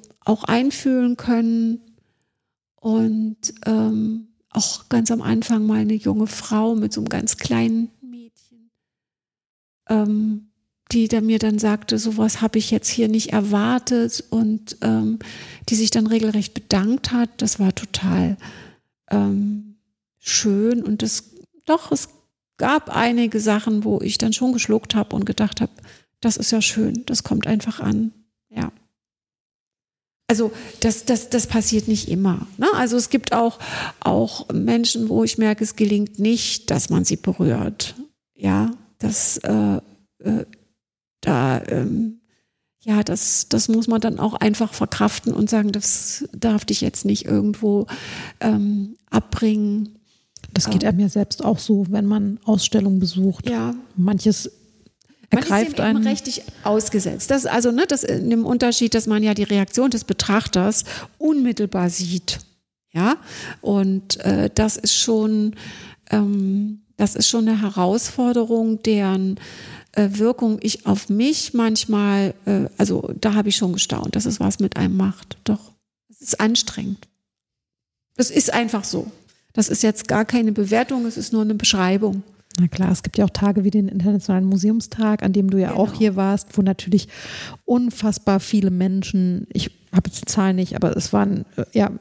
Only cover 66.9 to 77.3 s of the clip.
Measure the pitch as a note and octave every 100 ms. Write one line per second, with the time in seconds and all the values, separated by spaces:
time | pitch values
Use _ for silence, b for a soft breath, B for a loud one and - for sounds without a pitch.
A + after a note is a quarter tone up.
66.9 | - G#3 - - A#3 A3 A3 G#3 G3 F3+
67.9 | A3 - - B3 A#3+ A3+ A3+ A3+ A3 A3
68.9 | G#3 G3 F#3+ F#3+ G3 B B B B B
69.9 | - G3+ G3+ A3+ B3 A#3 G#3+ G#3+ - A3
70.9 | G3+ - G3+ C4 D#4 - A#3+ A3+ A3 -
71.9 | G#3+ G3+ G3 G3 - - G3 - - G3
72.9 | F3+ - - A3 G#3 G#3 G3 F#3 F3+ -
73.9 | - - - G#3+ G#3+ G3 - G3 - F#3
74.9 | F#3+ F#3+ - - - - G#3 - _ _
75.9 | _ _ - C4+ - G#3+ A#3 A3 - G3
76.9 | G3 - _ _